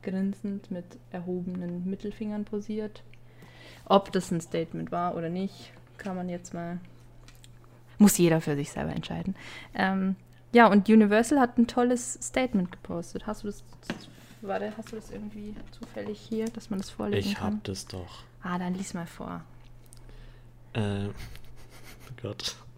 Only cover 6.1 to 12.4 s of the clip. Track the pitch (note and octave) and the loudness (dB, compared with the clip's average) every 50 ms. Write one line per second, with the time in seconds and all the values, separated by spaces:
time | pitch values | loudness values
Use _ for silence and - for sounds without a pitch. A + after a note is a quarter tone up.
6.1 | F#3 F3+ F3+ F3+ F3 F3 F3 - - E3+ E3+ E3+ F3 F3 F3+ - - - - - | -6 -4 -4 -6 -6 -8 -8 -10 -8 -8 -6 -6 -6 -8 -10 -14 -20 -20 -20 -20
7.1 | - - - - - - - - - - - - - - - - - - G#3+ G3+ | -20 -20 -20 -20 -20 -20 -20 -20 -20 -20 -20 -20 -20 -20 -20 -20 6 8 8 8
8.1 | - - E3+ E3+ D#3+ D#3+ D#3+ D#3 D3 C#3+ D3 - - - C#3+ D#3 - E3 - - | 10 8 6 6 6 4 4 0 0 -2 -2 -4 -4 -4 -4 -4 -4 -6 -6 -6
9.1 | E3 E3 E3 F#3+ F#3+ - - - - - - - - G#3 F#3+ F#3+ F#3+ F#3+ F#3+ F#3+ | -8 -4 -4 -6 -6 -6 -10 -14 -14 -16 -16 -10 -2 0 0 2 2 2 0 0
10.1 | F#3+ - - - - - - - - A#3 A#3 G3+ G3 G#3 F#3+ - A3 A3 G#3+ G3+ | -2 -4 -8 -20 -20 -20 -10 6 10 10 10 12 10 8 8 10 10 10 10 10
11.1 | G#3 A3 A#3 A#3 D#4 C#4 B3 A#3+ - A#3+ A#3 A#3 - B3+ A#3+ B3 B3+ A#3+ - - | 6 4 6 6 6 6 6 4 6 4 4 4 4 2 4 4 2 0 -2 -6
12.1 | - - - - - B3+ | -8 -8 -10 -2 0 0